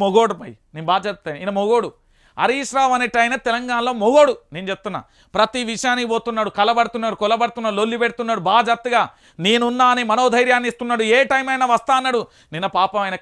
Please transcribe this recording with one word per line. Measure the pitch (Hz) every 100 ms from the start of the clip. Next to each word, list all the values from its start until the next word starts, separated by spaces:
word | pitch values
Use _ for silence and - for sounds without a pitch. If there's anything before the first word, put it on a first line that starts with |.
మొగోడు | 196 208 226 185
పై | 120 117 _
నేను | 151 160
బాగా | 185 202
చెప్తాను, | 190 160 147
ఈయన | 185 196
మొగోడు. | 208 233 185 - _ _ _ -
హరీష్ | 190 269 262 262
రావు | 269
అనేట | 247 247 240
ఆయన | 233 262 240
తెలంగాణలో | 233 247 240 240 240
మొగోడు. | 208 285 285 220 _
నేను | 156 190
చెప్తున్నా, | 190 208 160 - _ _
ప్రతి | 196 220 254
విషయానికి | 226 214 254 247 240
పోతున్నాడు, | 226 233 220 208
కలబడుతున్నాడు, | - 214 233 233 233 220 196
కొలబడుతున్నాడు, | 208 226 233 233 226 202
లొల్లి | 220 226
పెడుతున్నాడు, | 233 233 226 220 170
బాగా | 220 233
జత్తుగా | 233 247 233 151 - _ -
నేనున్నా | 180 233 240 247 254
అని | 247
మనోధైర్యాన్ని | 226 226 254 233 247 247 240
ఇస్తున్నాడు. | 233 240 233 220 240
ఏ | 277
టైం | 269 262
అయినా | 262 254
వస్తా | 226 - 262
అన్నాడు. | 262 240 - _ _
నిన్న | 156 190 185
పాపం | 190 202
ఆయన | 196 185